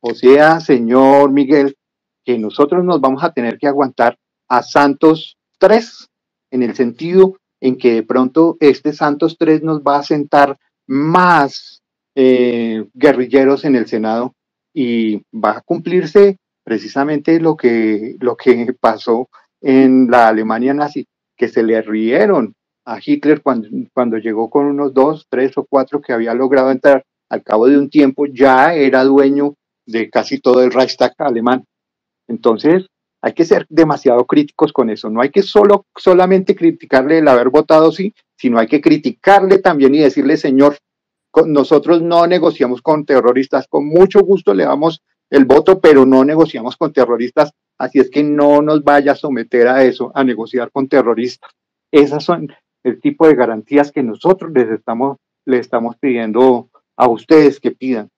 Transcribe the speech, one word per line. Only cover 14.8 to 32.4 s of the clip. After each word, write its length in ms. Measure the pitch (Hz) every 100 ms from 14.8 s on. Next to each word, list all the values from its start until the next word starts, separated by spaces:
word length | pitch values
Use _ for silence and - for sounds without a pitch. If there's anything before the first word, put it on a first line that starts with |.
| 123 117 110 104 _
va 240 | 113 107 -
a 40 |
cumplirse 760 | _ 175 165 180 175 202 202 190 _ _
precisamente 760 | - 110 104 139 143 147 147 165
lo 160 | 160 156
que, 600 | 123 117 110 107 113 -
lo 160 | 123 113
que 380 | - 117 120 127
pasó 500 | 117 110 - 117 127 _ _ _
en 480 | 143 131 135 131 127
la 200 | 123 113
Alemania 440 | 110 110 110 127
nazi, 340 | 143 143 151 - _ _ _
que 140 | 117
se 140 | 123
le 180 | 113 113
rieron 720 | 107 110 110 139 214 180 110 _ _ _ -
a 140 | 110
Hitler 380 | - 147 147 147
cuando, 260 | 143 120 107 131 120
cuando 240 | - 120 113
llegó 320 | 110 107 113
con 180 | 143 143
unos 260 | 143 143
dos, 320 | 131 135 156 _
tres 280 | 123 131 131
o 80 | -
cuatro 300 | 139 131 143
que 140 | 147
había 200 | 120 113
logrado 380 | 117 131 135 131
entrar. 320 | 131 143 135 _ _ _
Al 140 | 107
cabo 260 | - 107 120
de 120 | 143
un 100 | 139
tiempo 380 | 151 139 135 143
ya 480 | 127 135 131 143 170
era 280 | 135 131
dueño 520 | 135 135 139 139 143 143 _ _ -
de 240 | 113 107
casi 280 | 123 107 135
todo 220 | - 127
el 100 | 127
Reichstag 420 | 123 127 - 123 _
alemán. 480 | 147 117 120 131 - _ _ _ _ _ _
Entonces, 580 | 117